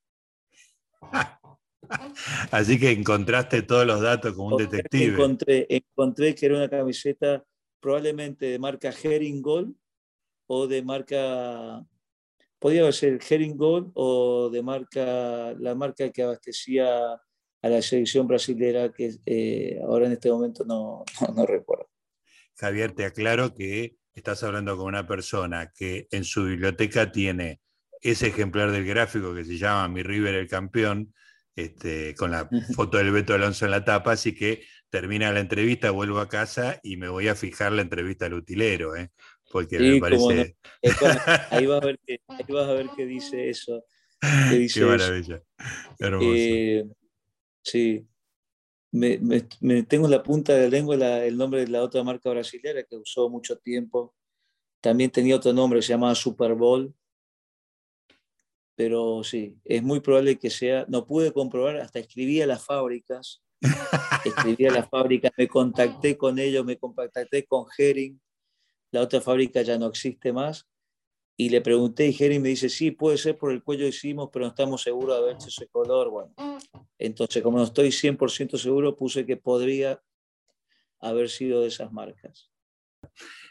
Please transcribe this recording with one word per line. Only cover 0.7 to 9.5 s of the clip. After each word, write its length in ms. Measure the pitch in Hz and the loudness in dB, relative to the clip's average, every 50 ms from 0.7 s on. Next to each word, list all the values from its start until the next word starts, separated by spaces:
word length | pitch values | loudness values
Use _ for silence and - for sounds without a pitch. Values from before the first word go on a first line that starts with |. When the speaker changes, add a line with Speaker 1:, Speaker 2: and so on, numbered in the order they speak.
| _ _ _ _ _ _ | _ _ _ _ _ _
Speaker 1:
<laughs> 1500 | - - - 269 - - - _ _ 143 - _ _ _ _ _ - - - - 269 285 - - - - - - - - | -16 -6 -4 -4 -4 -4 -6 _ _ -20 -20 _ _ _ _ _ -14 -10 -10 -10 -10 -12 -14 -14 -10 -8 -8 -8 -4 0
Así 280 | - 107 104 104 131 117 | 0 2 4 4 4 4
que 120 | 131 127 | 6 4
encontraste 720 | 117 104 104 110 107 101 98 113 117 127 123 - - 117 | 4 2 2 2 2 2 2 2 0 0 0 0 0 -2
todos 240 | 101 - 123 123 123 | 2 2 4 4 4
los 140 | 117 107 104 | 4 4 2
datos 340 | 107 117 123 113 107 110 92 | 2 2 2 0 -2 -6 -6
como 140 | 98 98 104 | -6 -4 -2
un 80 | 127 | 0
Speaker 2:
O 40 | 127 107 101 104 | 0 0 -2 -2
sea 100 | 101 - - - | -6 -4 0 2
que 80 | 135 127 | 2 2
Speaker 1:
detective. 0 | |
Speaker 2:
encontré, 640 | 110 98 143 139 135 131 - - 139 135 131 123 - | 4 4 4 4 4 2 0 2 2 2 2 2 0
encontré 680 | - 131 - _ _ - 135 131 120 143 151 156 151 | -2 -2 -2 _ _ 0 0 0 2 2 0 0 2
que 120 | - 151 | 2 2
era 100 | 139 143 | 2 2
una 120 | 143 143 135 | 2 0 -2
camiseta 760 | 139 139 131 131 117 - - 143 135 - 147 147 143 135 - _ _ _ _ _ _ _ | -2 -2 -2 -2 -4 -4 -4 -4 -4 0 0 0 -2 -2 -6 _ _ _ _ _ _ _
probablemente 680 | - 139 139 151 151 151 151 147 147 143 135 - 139 | -2 -2 -2 0 0 -2 -4 -4 -8 -10 -8 -6 -6
de 120 | 127 123 123 | -4 -4 -4
marca 320 | 131 139 135 131 - 131 | -4 -6 -6 -6 -8 -8
Herringol 840 | 120 - - 156 151 151 151 151 143 139 131 147 | -8 -4 -2 0 0 0 0 -2 -4 -4 -2 -2